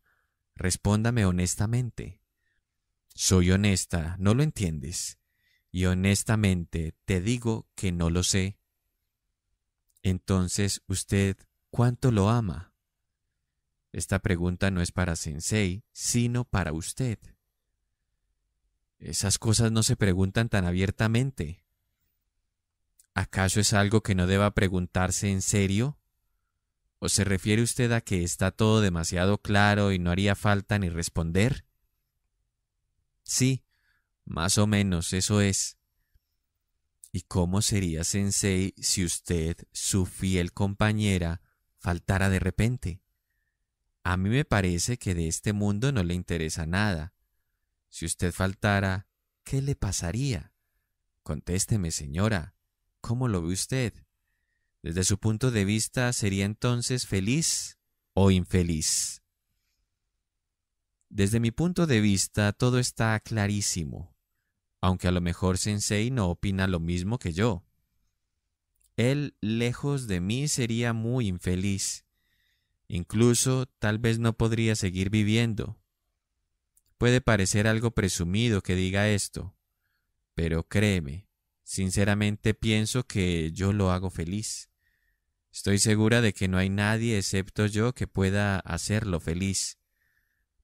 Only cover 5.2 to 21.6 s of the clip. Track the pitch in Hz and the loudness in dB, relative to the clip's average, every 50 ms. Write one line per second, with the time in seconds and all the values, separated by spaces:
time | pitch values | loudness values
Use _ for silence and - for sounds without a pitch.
5.2 | _ _ _ _ _ _ _ _ _ _ - 92 92 92 90 90 92 98 101 - | _ _ _ _ _ _ _ _ _ _ -4 0 2 2 2 2 4 2 2 2
6.2 | - - 110 107 104 98 92 87 85 - - 82 80 80 - _ - - 98 90 | 2 0 0 2 4 2 2 0 -2 -4 -6 -6 -6 -6 -8 _ -4 -2 -2 0
7.2 | 90 110 127 123 120 117 110 113 - _ - - - 95 87 85 85 85 85 90 | 0 -2 -2 -2 -2 -2 -4 -4 -6 _ -12 -6 -4 -4 -2 0 0 0 2 0
8.2 | 87 - - 98 92 95 101 _ _ _ _ _ _ _ _ _ _ _ _ _ | 0 0 0 0 -2 -2 -6 _ _ _ _ _ _ _ _ _ _ _ _ _
9.2 | _ _ _ _ _ _ _ _ _ _ _ _ _ _ _ _ - 98 92 87 | _ _ _ _ _ _ _ _ _ _ _ _ _ _ _ _ -2 0 0 0
10.2 | - - 98 92 90 90 - - 101 98 - - _ - 95 - - - 107 98 | 0 0 0 2 2 0 0 0 0 0 -2 -4 _ -6 -6 -6 -2 0 0 2
11.2 | 98 98 95 _ - _ _ _ _ - - - 120 120 123 - - 131 117 101 | 2 2 -2 _ -10 _ _ _ _ -8 0 2 2 2 2 2 2 2 4 4
12.2 | 95 104 117 120 113 92 76 82 90 _ _ _ _ _ _ _ _ _ _ _ | 4 4 2 2 0 -2 -6 -8 -12 _ _ _ _ _ _ _ _ _ _ _
13.2 | _ _ _ _ _ _ _ _ _ _ _ _ _ _ - - - - 98 95 | _ _ _ _ _ _ _ _ _ _ _ _ _ _ -10 -8 -4 -2 -2 0
14.2 | - - 92 85 87 90 90 87 98 98 98 90 87 - - - 90 87 82 - | 2 0 0 2 0 -2 0 0 0 0 2 0 0 0 0 -2 0 0 -2 -4
15.2 | - 80 73 73 - - 107 107 104 90 90 107 - _ - - - - - 120 | -6 -8 -8 -8 -6 -2 0 0 0 0 -2 -6 -10 _ -14 -8 -4 -2 0 0
16.2 | 120 120 120 123 123 - - 98 85 78 78 80 - - - - 135 123 104 - | 0 0 -2 -4 -4 -2 -2 -2 -2 -2 -4 -6 -6 -8 -8 -6 -4 -4 -4 -6
17.2 | - - - _ _ _ _ _ _ _ _ _ _ _ _ _ _ _ _ _ | -10 -20 -20 _ _ _ _ _ _ _ _ _ _ _ _ _ _ _ _ _
18.2 | _ _ _ _ _ _ _ _ _ _ _ _ _ _ _ _ - - - - | _ _ _ _ _ _ _ _ _ _ _ _ _ _ _ _ -12 -8 -6 -2
19.2 | - 98 - - - 113 107 - 117 113 110 113 107 - 123 - 110 98 90 92 | -2 0 -2 0 0 0 2 2 2 2 2 2 2 0 0 2 2 2 2 2
20.2 | 95 95 - 117 113 117 - 101 90 87 87 92 95 95 - - 113 110 113 117 | 0 0 0 -2 -2 0 0 0 0 0 0 0 0 -2 0 -2 -2 0 0 0
21.2 | 131 139 - - 82 73 90 - | 0 -2 -4 -8 -10 -10 -10 -14